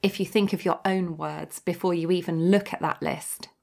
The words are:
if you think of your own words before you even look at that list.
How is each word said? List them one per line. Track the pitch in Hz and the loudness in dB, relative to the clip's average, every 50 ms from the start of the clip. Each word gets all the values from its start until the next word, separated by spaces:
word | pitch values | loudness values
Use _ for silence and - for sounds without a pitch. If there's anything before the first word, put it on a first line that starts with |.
| - | 0
if | 196 - - | 0 0 0
you | 190 | -4
think | - - 220 202 190 - | 2 2 2 4 4 0
of | 170 - | 0 0
your | 190 - - - | 0 0 2 0
own | 190 190 190 185 170 160 | 0 0 0 0 -2 -4
words | 156 156 151 151 151 156 151 - | -6 -6 -6 -6 -8 -10 -10 -12
before | - _ 180 175 - - 185 175 | -6 _ -4 -4 0 0 0 2
you | 170 165 165 | 2 2 2
even | 185 175 175 - 170 160 165 180 | 2 0 2 -2 0 2 4 4
look | 196 202 202 - - | 4 4 2 0 -6
at | - | -4
that | - 156 - - | -2 -4 -4 -2
list. | - 156 - 151 - - - - - - _ _ | -4 -4 -4 -6 -8 -12 -12 -12 -14 -18 _ _